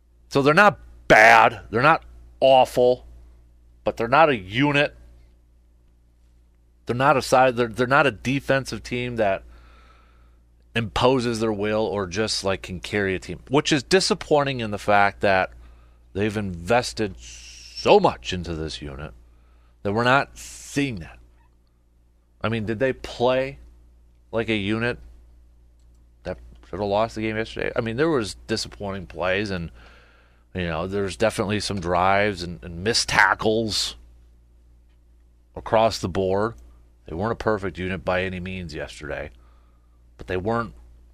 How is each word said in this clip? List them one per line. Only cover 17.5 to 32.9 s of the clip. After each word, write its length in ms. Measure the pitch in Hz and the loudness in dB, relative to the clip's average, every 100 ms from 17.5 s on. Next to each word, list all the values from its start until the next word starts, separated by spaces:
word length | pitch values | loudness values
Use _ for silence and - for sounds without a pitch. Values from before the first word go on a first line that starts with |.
| - - - 117 202 | -20 -20 -4 4 6
much 320 | 165 - - | 6 0 -8
into 240 | 92 85 80 | -8 -6 -8
this 260 | 78 - | -8 -10
unit 320 | 73 67 78 - - _ _ _ _ _ | -12 -12 -14 -18 -20 _ _ _ _ _
that 80 | 101 | -4
we're 140 | 107 123 | 0 2
not 320 | 135 - - | 2 0 -10
seeing 600 | - - - 143 139 104 | -20 -20 -8 -4 -4 -6
that. 200 | 76 - - _ _ _ _ _ _ _ _ _ _ _ | -14 -20 -20 _ _ _ _ _ _ _ _ _ _ _
I 60 | 107 | -4
mean, 180 | 113 104 | -4 -4
did 140 | 110 | -2
they 140 | 131 | -2
play 640 | 123 - - 123 127 135 139 - - _ _ _ _ - | -4 -10 -2 0 0 -2 -10 -20 -20 _ _ _ _ -8
like 160 | 113 110 | -6 -2
a 80 | 107 | -2
unit 420 | 98 110 120 117 - - - - _ _ _ _ _ _ _ _ | -2 -4 -4 -8 -14 -20 -20 -20 _ _ _ _ _ _ _ _
that 140 | 90 90 - - - | -14 -14 -16 -20 -14
should 100 | 90 | -6
have 80 | 101 | -2
lost 280 | 101 113 - | 0 -2 -4
the 60 | |
game 140 | 110 107 | -6 -6
yesterday? 340 | 110 - - - | -8 -6 -6 -4
I 60 | |
mean, 160 | 113 113 | -6 -2
there 120 | 165 | -2
was 260 | 143 98 - - | -2 -4 -10 -6
disappointing 600 | 110 - - 101 98 85 | -6 -6 -10 -10 -10 -12
plays, 420 | 80 90 95 104 | -6 -2 -2 -4
and, 220 | 92 82 - - - _ _ _ _ _ 92 | -6 -10 -14 -20 -20 _ _ _ _ _ -6
you 120 | 85 | -4
know, 200 | 80 92 | -4 -4
there's 300 | 101 98 87 | -4 -6 -2
definitely 420 | 110 - 98 107 | -2 0 -2 -2
some 220 | - 101 | -4 -6
drives 640 | 85 87 92 98 107 90 | -2 0 2 2 0 -4
and, 200 | 87 85 | -10 -12
and 180 | 90 85 | -14 -6
missed 280 | 98 | -2